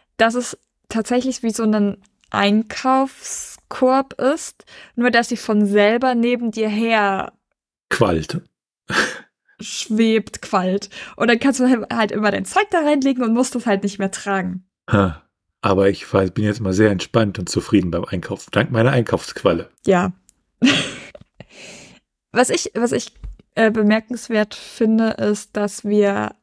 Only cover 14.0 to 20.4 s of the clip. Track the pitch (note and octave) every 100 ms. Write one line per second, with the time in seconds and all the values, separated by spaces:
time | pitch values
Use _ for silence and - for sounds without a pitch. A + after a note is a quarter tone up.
14 | G3 - G3+ G3 F#3 F#3 - _ - G2+
15 | F#2+ D2+ _ _ _ _ G2+ F#2+ G2 F#2+
16 | - G2+ F#2+ - G#2 G#2+ G2 F#2 G#2+ F#2+
17 | - A#2 G#2+ F#2+ F2 - - G#2 F2 F2
18 | E2+ F2+ - G2 - - A#2+ A2+ A#2+ C3+
19 | A2+ - - - F#2+ E2+ - _ - F3+
20 | F#3+ - _ _